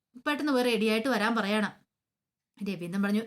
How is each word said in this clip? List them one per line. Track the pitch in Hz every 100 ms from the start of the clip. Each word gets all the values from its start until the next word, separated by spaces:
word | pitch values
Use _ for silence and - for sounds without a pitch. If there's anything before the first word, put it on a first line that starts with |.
| _ -
പെട്ടെന്ന് | - 294 294
പോയി | 254
റെഡിയായിട്ട് | 247 220 220 220 262
വരാൻ" | 220 214
പറയണം. | 226 196 214 202 - _ _ _ _ _ _ _ -
രവീന്ദ്രൻ | 196 175 170 196
പറഞ്ഞു, | 202 208